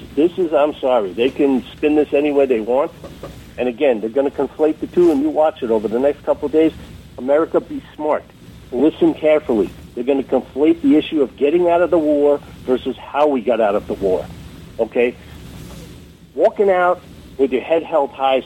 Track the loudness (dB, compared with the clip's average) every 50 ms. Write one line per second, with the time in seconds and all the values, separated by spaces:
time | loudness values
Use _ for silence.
0 | -6 -8 -2 0 0 0 2 0 -2 0 2 2 2 2 0 -2 0 2 2 2
1 | 0 -2 -2 -2 -2 -2 0 0 0 2 2 0 -2 -6 -10 -4 -2 2 2 2
2 | 2 2 0 0 0 2 2 2 2 2 2 -2 0 0 0 0 0 -2 -6 -14
3 | -20 -20 -18 -16 -18 -18 -18 -18 -20 -18 -8 -6 -4 -4 -2 0 2 2 2 0
4 | -2 -2 -2 0 -2 -2 -2 -4 -6 -6 -2 0 0 0 0 -2 -6 -4 2 4
5 | 4 4 4 2 0 0 2 2 2 2 0 -2 -2 0 0 0 0 -2 -2 0
6 | 0 0 0 -2 -2 -4 -4 -2 -2 -2 2 2 2 2 0 -4 -18 -18 -20 -20
7 | -20 -20 -16 -10 -2 0 2 2 2 0 -2 -4 -4 -4 -12 -12 -12 -14 -14 -8
8 | -4 -2 -2 -4 -4 -10 -20 -20 -20 -20 -20 -20 -16 -8 -2 0 2 2 2 2
9 | 0 0 0 2 2 2 2 2 2 0 0 0 0 -2 -4 -14 -20 -14 -10 -8
10 | -2 0 0 0 0 0 -2 -2 -2 -2 -2 0 2 2 2 2 2 4 4 4
11 | 2 0 0 -2 -2 -2 -2 -2 0 2 2 2 2 2 2 2 2 2 2 0
12 | 2 2 2 2 4 2 2 0 -2 -12 -20 -12 -4 -2 -2 -2 -2 -6 -8 -8
13 | -12 -6 0 0 2 2 2 0 0 -2 0 2 2 2 0 -2 -2 -4 -8 -4
14 | -2 -2 -2 -2 -4 -8 -14 -18 -18 -20 -20 -20 -20 -16 -6 -6 -6 -2 0 0
15 | 0 0 -2 -6 -18 -20 -20 -20 -20 -18 -18 -18 -18 -18 -18 -18 -18 -20 -20 -20
16 | -20 -20 -20 -20 -20 -12 -4 0 0 0 2 2 2 2 2 2 2 2 0 -2
17 | -6 -20 -20 -20 -20 -14 -2 0 0 0 0 -2 -2 0 -2 -2 -2 0 0 0
18 | 0 0 -4 -2 0 0 0 0 -2